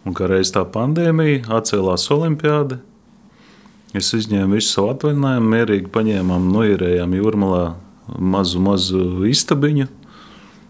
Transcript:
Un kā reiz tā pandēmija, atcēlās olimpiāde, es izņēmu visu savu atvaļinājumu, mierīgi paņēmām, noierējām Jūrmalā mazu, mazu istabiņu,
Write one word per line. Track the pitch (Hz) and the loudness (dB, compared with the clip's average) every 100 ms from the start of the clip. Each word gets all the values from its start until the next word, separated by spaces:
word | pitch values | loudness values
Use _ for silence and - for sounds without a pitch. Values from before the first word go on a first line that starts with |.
Un | - | -8
kā | 87 92 | -4 0
reiz | 95 92 | 2 2
tā | 101 | -2
pandēmija, | 92 110 127 160 170 160 156 139 113 | -2 -2 -2 0 2 2 2 0 0
atcēlās | 113 110 104 95 90 - | -2 0 -2 0 -2 0
olimpiāde, | 147 165 151 151 151 143 127 - _ _ - - _ - - - - - | 0 0 -2 0 0 -2 -6 -12 _ _ -20 -20 _ -20 -20 -20 -20 -8
es | 98 - | -4 -2
izņēmu | 117 110 101 95 104 | -2 0 0 2 2
visu | 110 | 0
savu | - 101 | 0 0
atvaļinājumu, | 135 151 143 139 127 113 | 0 -2 0 0 2 2
mierīgi | 113 113 101 92 | 2 2 0 0
paņēmām, | 113 110 101 92 90 92 | -2 0 0 0 0 2
noierējām | 101 110 98 90 90 87 | 2 2 2 2 0 0
Jūrmalā | 92 107 107 98 90 85 85 - - - - | 0 0 0 0 0 -2 -6 -16 -20 -14 -4
mazu, | 92 95 92 90 | -2 0 0 0
mazu | 95 98 90 92 90 90 | 0 0 0 -2 -2 0
istabiņu, | 101 139 - 147 147 147 131 - - - - - - - | 0 0 0 0 2 0 -2 -8 -20 -20 -20 -20 -20 -20